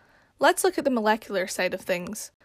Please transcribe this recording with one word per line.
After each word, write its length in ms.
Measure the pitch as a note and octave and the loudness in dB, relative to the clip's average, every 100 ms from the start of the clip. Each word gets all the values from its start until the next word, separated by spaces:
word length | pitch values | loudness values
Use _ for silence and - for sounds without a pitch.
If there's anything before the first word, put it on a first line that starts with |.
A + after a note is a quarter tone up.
| _ _ _ _ | _ _ _ _
Let's 240 | C#4+ F4+ | 2 4
look 160 | F#4+ F4+ | 2 2
at 60 | |
the 60 | C#4+ | 0
molecular 580 | B3 G#3+ A3 - G3 F#3 | 2 2 0 0 -4 -2
side 260 | - F3+ | -2 -2
of 60 | F#3 | -2
things. 500 | - F3+ F3+ G#3 - _ | -4 -4 -4 -10 -12 _